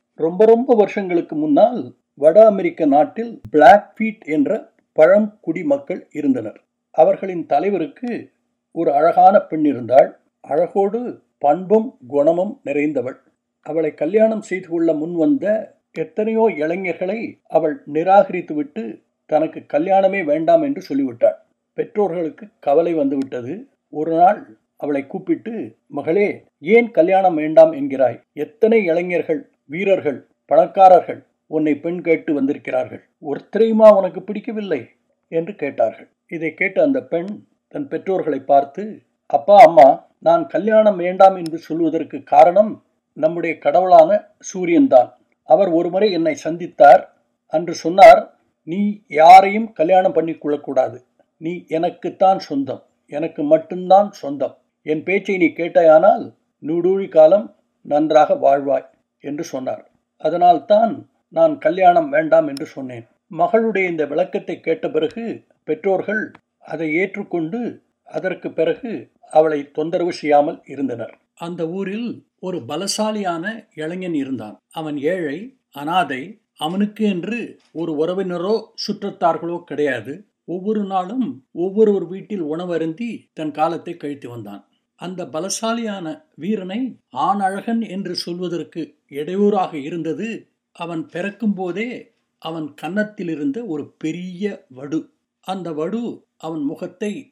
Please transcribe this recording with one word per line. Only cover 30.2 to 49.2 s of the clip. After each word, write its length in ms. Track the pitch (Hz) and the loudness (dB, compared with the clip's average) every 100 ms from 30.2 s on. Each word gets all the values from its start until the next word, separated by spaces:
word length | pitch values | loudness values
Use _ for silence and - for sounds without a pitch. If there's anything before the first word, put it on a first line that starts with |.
| - _ _ | -12 _ _
பணக்காரர்கள் 720 | 147 165 196 190 175 - 123 - _ _ | -2 -2 2 6 6 4 -10 -18 _ _
உன்னை 260 | 156 156 147 | -4 -2 -2
பெண் 240 | 170 180 | -6 -6
கேட்டு 320 | 165 160 160 | -2 -2 -2
வந்திருக்கிறார்கள், 720 | 143 135 139 - 127 117 107 _ _ | -4 -2 -4 -6 -6 -6 -12 _ _
ஒருத்தரையுமா 680 | 151 143 - 208 226 220 220 | -12 -12 -8 0 0 6 6
உனக்கு 300 | 196 185 185 | 6 2 -6
பிடிக்கவில்லை?" 600 | 185 208 - 214 202 147 113 _ _ _ _ | -12 -12 -10 -10 -6 -8 -8 _ _ _ _
என்று 220 | 160 170 | -8 -8
கேட்டார்கள். 560 | 208 143 135 113 - - _ _ | -8 -8 -4 -4 -4 -16 _ _
இதை 220 | 165 160 | -10 -8
கேட்ட 260 | 156 190 190 | -6 -4 0
அந்த 200 | 151 131 | 0 0
பெண் 260 | - 170 185 208 _ _ _ | -4 -6 -6 -12 _ _ _
தன் 140 | 147 139 | -14 -10
பெற்றோர்களை 520 | 160 190 185 151 139 | -8 -4 -4 -4 -6
பார்த்து, 440 | - 139 139 - 214 170 _ _ - | 2 2 2 -6 -12 -14 _ _ -4
"அப்பா, 260 | - - 202 | -2 6 10
அம்மா, 260 | 160 165 135 - - _ | 10 10 8 6 -4 _
நான் 240 | 160 170 160 | 0 0 0
கல்யாணம் 500 | 160 208 220 214 185 | -4 2 4 4 0
வேண்டாம் 380 | 175 185 190 190 | -2 6 6 6
என்று 220 | 165 160 | -4 -10
சொல்வதற்கு 600 | - 160 160 160 147 139 | -8 -2 -2 -2 -6 -10
காரணம் 480 | - 151 175 185 220 - _ _ _ - | 0 6 6 6 2 -2 _ _ _ -4
நம்முடைய 380 | 156 170 165 151 | -2 -2 -4 -4
கடவுளான 520 | 147 160 185 175 160 208 - _ | 0 2 6 6 6 2 -4 _
சூரியன்தான். 680 | - 185 175 165 135 131 117 - _ _ - | -14 -8 0 2 6 6 4 -2 _ _ 0
அவர் 220 | 160 190 | 2 2
ஒருமுறை 380 | 165 175 185 214 | 0 -2 0 0
என்னை 220 | 175 165 | 0 -2
சந்தித்தார். 680 | 151 160 170 170 - 147 170 - _ _ _ _ | -4 -8 -8 -10 4 6 6 -2 _ _ _ _
அன்று 220 | 160 175 | -8 -8
சொன்னார், 460 | 160 165 190 175 180 - _ _ _ - | -8 -6 8 8 8 4 _ _ _ -10
'நீ 120 | 180 208 - _ | -4 -4 -6 _
யாரையும் 600 | 147 | 4